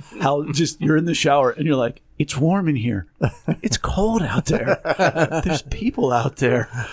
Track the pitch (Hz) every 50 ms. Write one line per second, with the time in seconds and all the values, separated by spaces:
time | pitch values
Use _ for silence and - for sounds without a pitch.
0 | - - - 110 - 135 143 147 151 - 135 139 165 143 - - 160 151 156 156
1 | 170 170 147 - - 151 139 143 131 123 117 156 - 160 147 131 120 117 - -
2 | _ _ - - - - - 135 139 165 185 202 180 160 147 123 107 120 107 98
3 | 92 - _ - - - - - - - 165 - - 214 - - - - - 185
4 | 202 220 226 226 170 - - - - - - - 117 135 151 - - 165 143 -
5 | 190 151 127 160 160 - 160 160 - 185 160 143 - 135 - - 208 247 - -
6 | - 131 123 120 117 131 - - 135 120 123 120 110 - 120 123 113 -